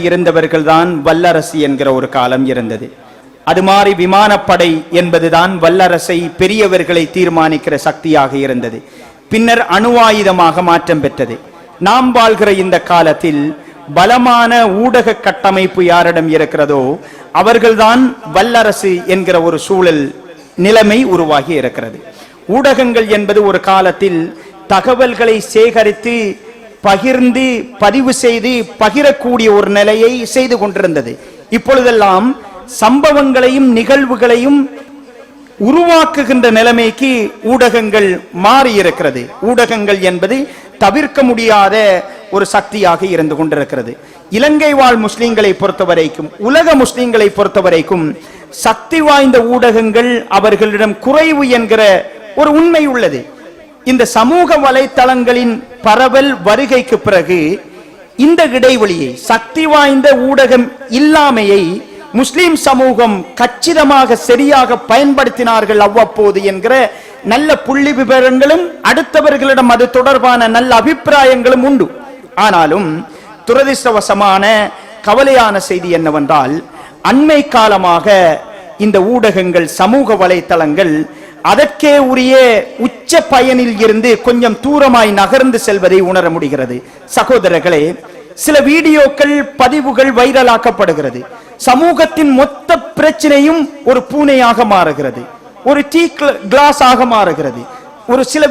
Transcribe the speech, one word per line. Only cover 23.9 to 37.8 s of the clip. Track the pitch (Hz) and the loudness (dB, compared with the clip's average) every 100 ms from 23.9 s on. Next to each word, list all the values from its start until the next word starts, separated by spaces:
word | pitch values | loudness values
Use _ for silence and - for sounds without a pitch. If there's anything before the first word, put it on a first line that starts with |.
| 185 196 170 170 - - - - | -2 -2 -2 -6 -10 -20 -14 -2
தகவல்களை | 190 208 247 254 214 233 220 - | -2 0 0 0 0 0 0 -2
சேகரித்து, | 220 226 220 208 208 240 240 214 190 - - - - 202 | 0 2 2 0 -2 -4 -4 -6 -8 -16 -20 -20 -6 -2
பகிர்ந்து, | 196 254 254 247 240 262 240 - - | 0 0 0 0 0 -2 -4 -8 -2
பதிவு | 208 240 254 247 | 0 0 0 0
செய்து, | 247 233 226 247 220 - | 0 0 -2 -4 -6 -4
பகிரக்கூடிய | 214 220 285 - 240 240 220 202 | -2 0 0 0 -2 0 2 2
ஒரு | 196 202 | 2 0
நிலையை | 208 220 226 254 226 | 0 2 0 0 -4
செய்து | 262 254 233 | -2 -2 -2
கொண்டிருந்தது. | 202 190 185 151 117 110 - - - 220 | -4 -2 -2 -2 -6 -10 -18 -20 -6 -4
இப்பொழுதெல்லாம் | - 269 247 226 202 185 233 277 - - - - | 0 2 2 2 2 2 0 -4 -10 -20 -16 -2
சம்பவங்களையும் | 214 269 311 285 277 262 254 262 269 226 | 2 2 2 2 2 2 2 2 2 2
நிகழ்வுகளையும் | 233 277 269 240 240 240 254 285 269 - - - - - - - - - 208 | 2 0 0 0 0 2 2 0 -2 -8 -20 -20 -20 -20 -20 -20 -18 -4 0
உருவாக்குகின்ற | 311 349 330 311 285 240 254 240 220 | 2 4 2 2 -2 -2 0 2 2
நிலைமைக்கு | 226 233 226 220 269 247 214 - 220 | 2 2 0 -2 -2 -2 -4 -6 -2
ஊடகங்கள் | 254 240 226 | 0 2 0